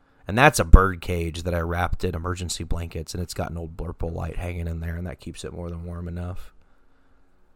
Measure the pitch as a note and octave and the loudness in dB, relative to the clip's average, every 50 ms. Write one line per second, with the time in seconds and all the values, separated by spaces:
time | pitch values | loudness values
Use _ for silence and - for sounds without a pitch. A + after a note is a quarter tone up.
0 | _ _ _ _ - - G2 A#2+ C#3 D#3 - - F#2+ E2 - F#2 F#2+ F#2+ F#2 E2 | _ _ _ _ -8 -2 2 6 6 6 6 4 6 10 12 12 10 10 2 -2
1 | - - F2+ E2+ E2+ E2 D#2 E2+ E2+ F2+ F2 E2+ E2 E2+ E2+ F2 F2+ E2 - - | -4 -4 -2 -2 -2 -2 -4 -4 -2 -2 0 0 0 -2 0 0 0 0 0 0
2 | - F#2 E2+ E2+ E2 F2+ F2+ F2+ F#2 F2+ - - E2+ D#2+ - E2+ E2+ E2 - E2 | -2 -2 -2 -2 -2 -4 -4 -2 -4 -6 -6 -6 -2 -2 -2 -2 -2 -6 -8 -8
3 | D#2 - - F2 F2 - - - F2 - D#2+ E2+ E2+ D#2+ E2 - D#2+ E2+ D#2+ - | -8 -6 -6 -6 -6 -6 -6 -6 -6 -6 -6 -8 -8 -10 -10 -10 -8 -8 -6 -6
4 | - E2 E2 F2 E2+ E2 D#2+ - F2 F2 F2 F2 E2+ E2 E2 E2 E2 E2+ E2 F2 | -6 -4 -4 -4 -6 -6 -6 -6 -6 -4 -4 -4 -4 -4 -4 -4 -4 -6 -6 -6
5 | F2+ F2 C2+ - - E2+ D#2+ - - - - E2+ F2 E2+ F2 E2+ E2+ F2 E2+ E2+ | -6 -8 -10 -10 -12 -14 -12 -10 -10 -10 -10 -8 -8 -8 -8 -8 -10 -10 -10 -8
6 | F2 E2+ E2+ F2 F2 F2+ F2+ - - - - - - _ - _ - - - _ | -8 -8 -8 -6 -6 -6 -8 -8 -10 -12 -14 -20 -20 _ -20 _ -20 -20 -20 _
7 | _ _ - - - _ - _ - _ - | _ _ -20 -20 -20 _ -20 _ -20 _ -20